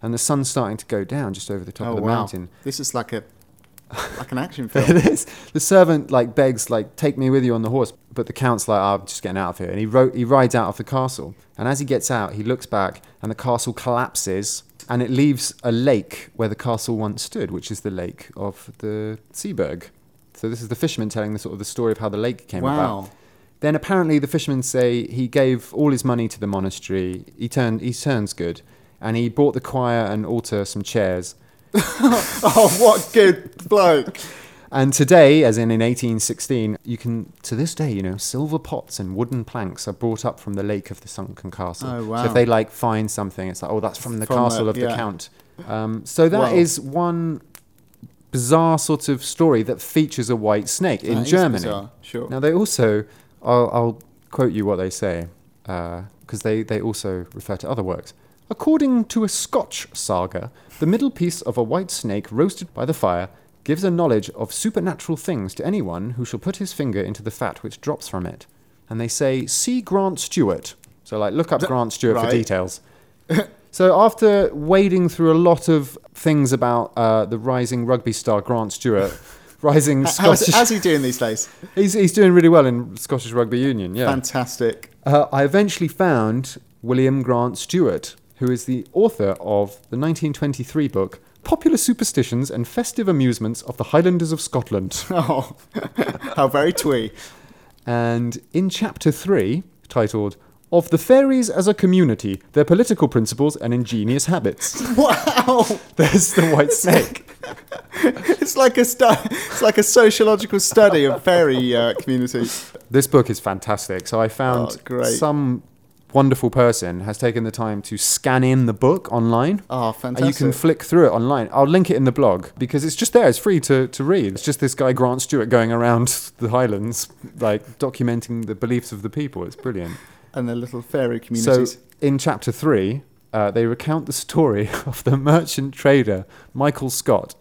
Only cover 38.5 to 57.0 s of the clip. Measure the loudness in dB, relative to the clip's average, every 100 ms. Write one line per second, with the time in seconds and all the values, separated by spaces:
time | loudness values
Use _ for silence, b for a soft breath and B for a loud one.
38.5 | -6 -6 -10 -10 -10 -8 -6 -4 -4 -8
39.5 | -8 -10 -10 -12 -6 -6 -4 -6 -8 -10
40.5 | -8 -4 -6 -8 -18 -16 -14 -14 -14 -16
41.5 | -10 -10 -8 -10 -8 -6 -4 0 2 2
42.5 | 2 0 -4 -2 -2 -4 -6 -8 -8 -10
43.5 | -10 -6 -4 -4 -8 -10 -8 -2 0 2
44.5 | 0 -2 -2 -2 -4 -6 -8 -16 b b
45.5 | -20 -10 -6 -6 -6 -8 2 4 4 2
46.5 | 4 2 0 -6 -4 -2 -2 -4 -6 -12
47.5 | -20 _ _ _ _ -20 _ _ -6 2
48.5 | 4 4 2 0 -4 -2 -4 -4 0 2
49.5 | 4 0 -6 -2 0 0 -2 -4 -2 0
50.5 | 0 0 -4 -2 -2 -2 -2 2 2 4
51.5 | 0 -4 -8 -10 _ -14 -12 -8 -2 0
52.5 | 2 0 2 2 2 -4 b b _ 0
53.5 | 2 2 2 -2 -4 -14 _ _ -2 -2
54.5 | 0 -2 -2 -4 -4 -4 -4 -8 -16 _
55.5 | _ -12 -10 -8 -12 -14 _ -14 -8 -4
56.5 | -4 -2 -4 -4 -6